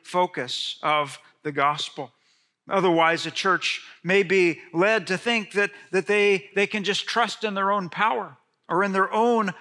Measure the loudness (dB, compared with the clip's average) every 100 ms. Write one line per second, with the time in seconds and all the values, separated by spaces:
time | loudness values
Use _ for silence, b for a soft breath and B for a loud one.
0 | -6 0 0 -2 -6 -6 -8 -6 -2 0
1 | -2 -8 b b -8 0 0 0 -6 -10
2 | -14 _ _ _ _ _ -4 0 2 4
3 | 4 2 -4 -4 0 0 -2 -6 B B
4 | 0 0 2 4 2 0 B 0 2 2
5 | -2 -4 -2 -4 -2 -2 -2 B B -2
6 | 0 2 4 2 0 -2 -2 -2 -2 -4
7 | -2 -2 -2 -2 -6 -2 0 0 -2 -2
8 | 0 0 -6 -12 _ _ -4 0 2 2
9 | 2 2 2 2 0 -4